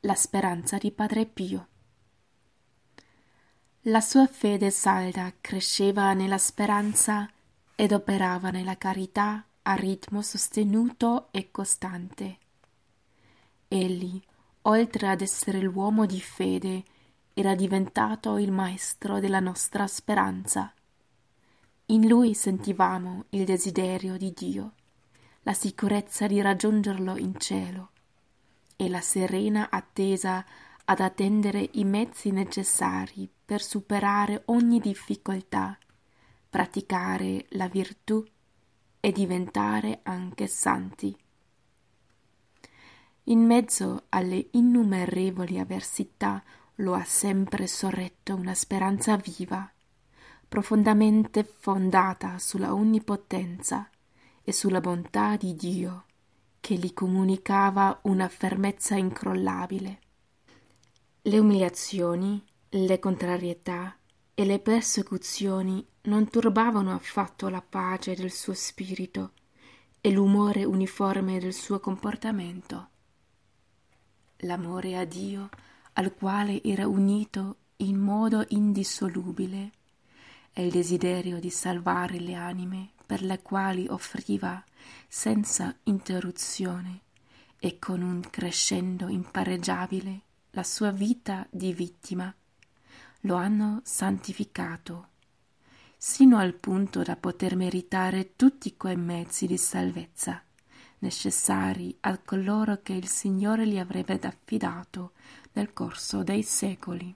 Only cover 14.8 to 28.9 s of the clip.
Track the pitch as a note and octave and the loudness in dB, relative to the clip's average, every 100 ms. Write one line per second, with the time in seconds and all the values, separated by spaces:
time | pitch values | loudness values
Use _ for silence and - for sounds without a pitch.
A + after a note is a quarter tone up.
14.8 | A#3 A3 G3 F#3+ G3 - - F#3+ F#3+ F#3 | 4 2 0 2 0 -2 -2 0 0 0
15.8 | G3+ G#3+ G#3+ F#3 - - F#3 F#3 F#3 F#3 | 2 4 2 0 -8 -2 0 0 -2 -6
16.8 | - _ _ _ _ - G3+ F#3+ F#3+ F#3+ | -8 _ _ _ _ 0 2 2 2 2
17.8 | F#3+ - G#3+ A3 A3 G#3 G3+ F#3+ F#3 F#3+ | 0 0 0 0 -2 0 0 0 -2 -4
18.8 | - - G3+ G3+ G3 F#3+ F#3 F3+ - G3+ | -8 -6 -4 -2 0 2 0 -2 -4 -2
19.8 | G3 - - G#3 F#3+ F#3 F#3+ G3+ G3+ _ | -4 -4 0 2 2 -2 -4 -4 -4 _
20.8 | _ _ _ _ _ _ _ _ _ _ | _ _ _ _ _ _ _ _ _ _
21.8 | _ A3 A3 A#3 A#3+ G#3 - F#3+ G3+ F#3 | _ 6 8 8 6 2 0 -2 -2 2
22.8 | F#3 F#3 F3+ F#3 - G3 F#3 F#3 F#3 F3 | 2 0 -6 -10 -6 -2 0 0 0 -2
23.8 | F#3 F#3 F#3 F#3 F#3+ F3 F3+ F#3+ G#3 _ | -2 -2 -4 -4 -6 -6 -6 -6 -8 _
24.8 | _ _ _ _ _ _ - F#3+ G3+ - | _ _ _ _ _ _ -4 -2 -2 -2
25.8 | G3+ G#3 G3+ - G#3 G3+ G3 F#3+ G#3+ G#3+ | 0 0 -2 -2 2 4 4 4 4 2
26.8 | G3+ F#3+ F#3 F#3+ F#3 F#3+ - F#3+ F#3 F#3 | 2 -2 -4 -4 -4 -4 -4 -4 -4 -10
27.8 | F#3 _ _ _ _ _ _ _ _ _ | -14 _ _ _ _ _ _ _ _ _
28.8 | F#3 | -4